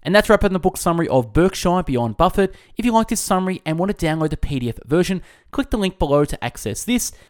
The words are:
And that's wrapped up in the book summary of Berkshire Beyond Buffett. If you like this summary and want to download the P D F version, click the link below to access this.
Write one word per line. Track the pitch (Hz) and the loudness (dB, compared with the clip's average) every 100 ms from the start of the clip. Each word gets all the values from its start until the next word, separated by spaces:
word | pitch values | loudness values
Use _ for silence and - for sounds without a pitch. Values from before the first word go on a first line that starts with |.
And | - | 0
that's | 202 - | 2 4
wrapped | 202 | 4
up | 202 | 4
in | |
the | 190 | 0
book | 185 - | -2 -2
summary | 185 170 165 | -2 0 2
of | 131 113 | 0 2
Berkshire | 151 180 - 185 180 | 2 2 2 0 0
Beyond | 175 123 117 104 | 0 -2 -2 2
Buffett. | 180 202 190 - _ - | 2 2 0 -2 _ -4
If | |
you | 233 | 0
like | 226 220 | 2 0
this | 220 | -2
summary | - 185 185 185 | 0 0 0 -4
and | - 160 | -4 -2
want | 190 208 | -2 -2
to | 160 | -2
download | 160 156 | 0 -2
the | 151 | -2
P | - 139 | -4 -2
D | 120 | -4
F | - | -6
version, | 117 156 180 190 - _ _ | -2 0 0 -2 -8 _ _
click | - 262 | -6 -4
the | 233 | -2
link | 190 - | -2 -2
below | 156 143 | 2 2
to | 147 - | 2 -2
access | 120 - 107 95 | -8 -6 -8 -6
this. | - 247 - - _ | -2 -2 -2 -10 _